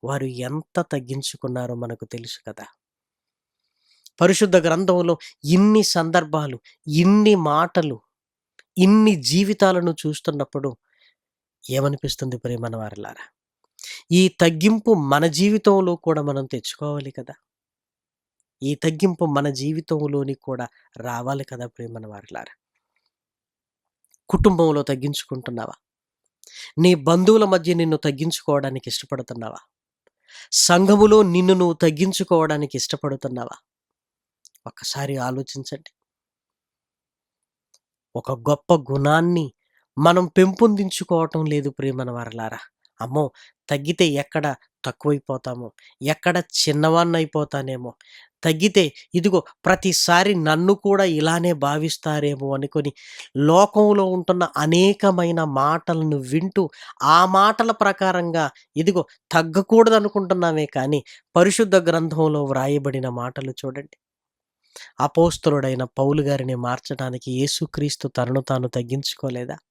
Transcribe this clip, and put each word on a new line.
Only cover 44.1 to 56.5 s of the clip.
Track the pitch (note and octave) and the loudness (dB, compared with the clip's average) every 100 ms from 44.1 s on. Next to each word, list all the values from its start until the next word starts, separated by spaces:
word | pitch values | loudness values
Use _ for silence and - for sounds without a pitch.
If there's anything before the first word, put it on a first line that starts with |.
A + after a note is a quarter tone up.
| C#3 C#3+ D#3+ D3 C3 _ _ - | 2 -4 -4 -4 -6 _ _ -14
తక్కువైపోతామో, | - D3 C#3+ - C3 - B2 A#2 _ _ _ | -6 -2 -2 -4 -10 -8 -12 -14 _ _ _
ఎక్కడ | C#3 D#3 - F3 | -4 -2 -2 -2
చిన్నవాన్నైపోతానేమో, | - - - D3 D#3 E3 E3+ E3 D#3 D#3 D3 C#3+ C3 C3 B2 - _ - - _ | -4 -4 -2 2 2 2 2 0 -2 -4 -4 -6 -8 -10 -12 -18 _ -20 -20 _
తగ్గితే | D#3+ D#3+ G3+ G3 E3 - - F3 | -2 2 4 4 2 -2 -4 0
ఇదిగో | F3 F#3 - _ - | 2 2 -2 _ 0
ప్రతిసారి | F#3+ F#3+ E3 - F3 G3 G3 | 2 2 0 4 4 4 2
నన్ను | D#3 D#3 F3+ | 2 2 2
కూడా | G3+ G3+ G3 | 2 2 2
ఇలానే | F#3+ D#3 D#3 E3+ F3 | 2 2 0 0 0
భావిస్తారేమో | D#3+ C#3 D3 D#3+ - D#3+ D3+ C#3+ C#3 C#3 | 0 -2 -2 -4 -6 -4 -2 -2 -4 -6
అనుకొని | C#3 C#3 D#3 C#3+ - - - - C3+ | -4 -4 -4 -4 -8 -20 -20 -12 0
లోకంలో | D3 E3+ G#3 G#3+ G#3 G3+ F#3+ | 4 6 6 4 4 4 2
ఉంటున్న | F#3 F3 F3+ E3+ - | -2 -2 -2 -2 -2
అనేకమైన | D3+ E3+ F#3+ G3+ G3+ F3+ E3+ E3+ | 2 4 4 4 0 2 0 0
మాటలను | D#3 C#3 C#3+ E3 - E3 D#3 D3 | -2 0 0 0 -2 -2 -2 -4
వింటూ | C3 D3 F#3+ | -2 -4 -2